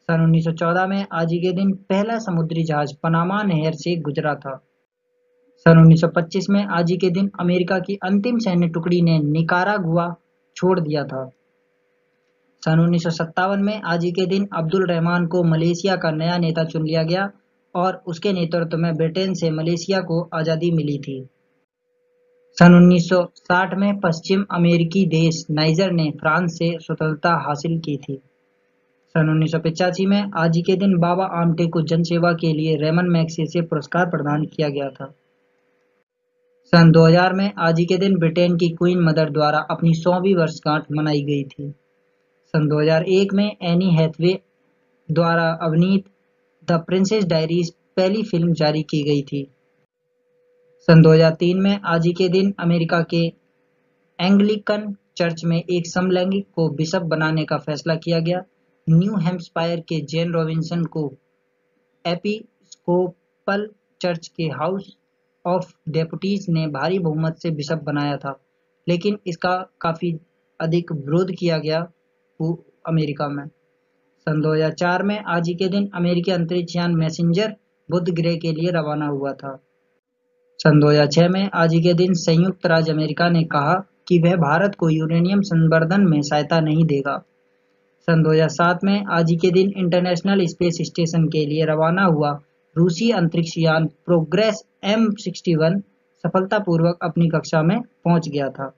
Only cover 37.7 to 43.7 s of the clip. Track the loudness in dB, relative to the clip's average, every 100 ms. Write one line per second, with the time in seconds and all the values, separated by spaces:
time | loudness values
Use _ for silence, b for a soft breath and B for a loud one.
37.7 | 0 0 0 2 2 0 2 2 2 0
38.7 | 2 0 2 2 2 0 0 0 0 -2
39.7 | 0 2 2 2 2 2 2 0 -2 -2
40.7 | -2 -2 -4 0 -2 -2 -4 -4 -12 -14
41.7 | -14 _ _ _ _ _ _ _ -2 0
42.7 | 2 2 2 2 2 2 0 -2 -4 -2